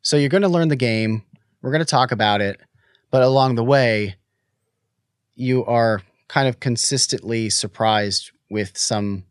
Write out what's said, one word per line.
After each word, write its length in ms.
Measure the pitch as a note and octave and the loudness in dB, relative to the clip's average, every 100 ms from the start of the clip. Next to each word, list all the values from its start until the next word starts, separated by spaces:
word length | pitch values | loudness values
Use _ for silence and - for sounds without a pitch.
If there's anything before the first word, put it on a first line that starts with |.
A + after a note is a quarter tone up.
So 160 | - D3 | 0 0
you're 120 | C#3+ | 2
gonna 180 | F#3 G3+ | 0 2
learn 200 | F3 E3 | 2 0
the 60 | C#3 | 0
game, 480 | B2 A2 A2 A2 - _ _ _ | 0 0 -2 -4 -8 _ _ _
we're 100 | B2+ | -4
gonna 140 | D3+ D#3+ | -2 0
talk 260 | C#3 B2+ | 2 2
about 300 | A2+ G#2+ G2+ | 0 0 0
it, 180 | G2+ - _ _ _ _ _ | -2 -6 _ _ _ _ _
but 100 | C3+ | 2
along 340 | B2+ C3+ C3 A#2 | 4 4 2 0
the 80 | |
way, 520 | A#2 C#3 B2 G#2+ G#2 F#2+ _ _ _ _ _ _ _ _ _ _ _ - | 2 2 4 0 -4 -8 _ _ _ _ _ _ _ _ _ _ _ -8
you 300 | B2+ B2+ - | -2 0 2
are 360 | A#2 A2+ G#2 - _ _ | 2 2 0 -6 _ _
kind 200 | - C3+ | 0 0
of 120 | B2 | -2
consistently 880 | C3+ A#2+ - C3+ - - G2+ A#2 A2 | -4 -2 -2 -2 -2 -4 -4 -4 -2
surprised 840 | - G2+ - A2 G#2+ G#2 F#2+ - _ _ | -4 -6 -2 2 2 0 -4 -8 _ _
with 280 | G#2 G2 - | -6 -6 -6
some 460 | - A2 G2+ G2 F#2 | -4 -2 -4 -6 -10